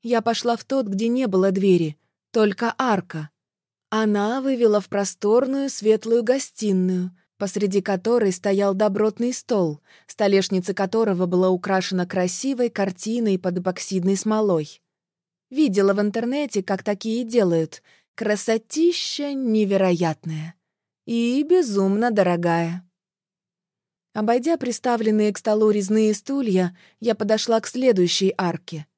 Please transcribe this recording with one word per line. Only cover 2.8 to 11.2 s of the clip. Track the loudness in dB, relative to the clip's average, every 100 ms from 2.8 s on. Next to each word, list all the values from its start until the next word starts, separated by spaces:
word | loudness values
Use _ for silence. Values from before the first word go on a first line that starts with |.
| 0 0 -2 -10 -12 _ _ _ _ _ _
Она | -2 0 2 0 -2
вывела | -2 2 4 2
в | 0
просторную | -4 -4 -2 2 2 2 -2 -4
светлую | -2 2 0 2 0
гостиную — | 2 0 -2 -4 0 2 2 0 -4 _ _ _
посреди | -6 -2 0 0
которой | -2 -4 0 0 0
стоял | -2 -2 0 0
добротный | 2 0 2 -2 0 -4
стол, | -4 -2 0 0 -4 _ -20 _
столешница | -2 2 2 2 -2 -2
которого | -4 -2 0 0 0